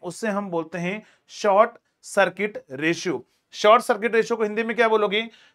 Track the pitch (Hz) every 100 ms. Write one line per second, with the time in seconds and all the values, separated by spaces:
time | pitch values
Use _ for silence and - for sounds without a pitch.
0 | 175 - 220 202 196 170 160 180 175 214
1 | - _ _ - 208 196 233 - _ _
2 | - 202 185 180 208 254 - 135 156 165
3 | 185 120 - _ _ - 208 233 226 214
4 | 220 226 220 233 208 214 226 220 226 220
5 | 208 208 226 - _